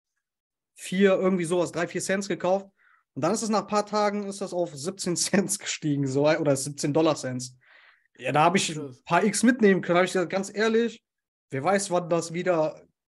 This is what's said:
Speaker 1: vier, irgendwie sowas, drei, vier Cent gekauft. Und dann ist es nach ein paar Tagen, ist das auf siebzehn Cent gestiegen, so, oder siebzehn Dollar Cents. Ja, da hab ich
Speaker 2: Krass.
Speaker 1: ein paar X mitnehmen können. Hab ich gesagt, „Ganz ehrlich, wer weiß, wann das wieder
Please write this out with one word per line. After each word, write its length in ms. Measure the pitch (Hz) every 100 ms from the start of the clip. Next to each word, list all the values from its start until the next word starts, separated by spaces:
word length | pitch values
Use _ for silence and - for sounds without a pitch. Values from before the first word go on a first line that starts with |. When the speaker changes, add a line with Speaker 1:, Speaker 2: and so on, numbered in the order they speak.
| _ _ _ _ _ _ _
Speaker 1:
vier, 380 | - - 185 196 185
irgendwie 260 | 185 190
sowas, 280 | 165 180 160
drei, 140 | 160 170
vier 140 | 175
Cent 260 | 165 190 202
gekauft. 380 | 180 180 196 196 _ _ _ _
Und 80 | 135
dann 80 | 156
ist 100 | 226
es 60 | 220
nach 140 | 214
ein 40 | 202
paar 200 | 208 208
Tagen, 380 | 208 208 202
ist 160 | 196 196
das 140 | 185
auf 200 | 175 165
siebzehn 420 | 147 156 - 180 165
Cent 420 | - 202 175 -
gestiegen, 480 | - - 156 143 135
so, 200 | 135 147
oder 280 | 160 147 135
siebzehn 360 | 147 139 151
Dollar 240 | 151 160 143
Cents. 400 | 127 127 123 - _ _ _ _ _ -
Ja, 160 | 123
da 120 | 147
hab 120 | 165 190
ich 140 | -
Speaker 2:
Krass. 280 | 151 143 123
Speaker 1:
ein 20 |
paar 200 | - 170
X 180 | 208 -
mitnehmen 400 | 233 254 208 180
können. 160 | - 175
Hab 60 |
ich 80 | 185
gesagt, 180 | 185 160
„Ganz 240 | 190 190
ehrlich, 480 | 202 226 220 233 - _ _ _ _ _
wer 140 | 135
weiß, 260 | 156 196 196
wann 180 | 175 165
das 240 | 170 160
wieder 500 | 165 185 170 156 - - _ _